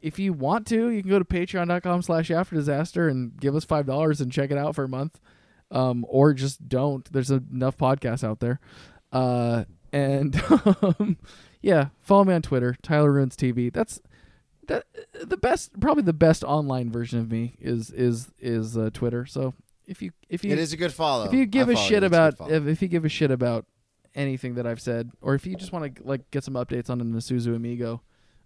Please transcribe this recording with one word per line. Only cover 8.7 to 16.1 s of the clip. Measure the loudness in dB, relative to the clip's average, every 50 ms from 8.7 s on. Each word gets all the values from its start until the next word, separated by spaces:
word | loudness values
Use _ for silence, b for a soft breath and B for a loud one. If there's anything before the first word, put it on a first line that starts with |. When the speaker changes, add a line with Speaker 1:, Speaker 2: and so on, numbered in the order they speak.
| B B B B B B B _
Speaker 1:
Uh, | -2 0 0 2 2 0 0 0 0 0 -2 -4 -10 _ _ -4
and, | -2 0 0 2 2 0 0 0 0 0 2
<laughs> | 4 4 4 6 4 2 4
um, | 2 0 0 0 0 -2 -2 -4 B B B B B B B B
yeah, | B 2 4 4 4 0 -4 _
follow | 2 4 6 6 6
me | 6 4
on | 2
Twitter, | 0 0 0 0 0 0 -2 -4
Tyler | -4 0 2 4 4 4
Ruins | 4 4 2 0 -2
T | -2 -2 0
V. | 0 0 -2 -2
That's, | -2 -2 -4 -4 -6 -18 _ b b b b b b b b b b _ -8 -6
that, | -6 -6 -6 _ -20 -20 -20 _
the | -16 -14 -8 -6 -4
best, | 0 2 2 0 0 -2 -8 -6 -2
probably | 2 2 2 4 2
the | 2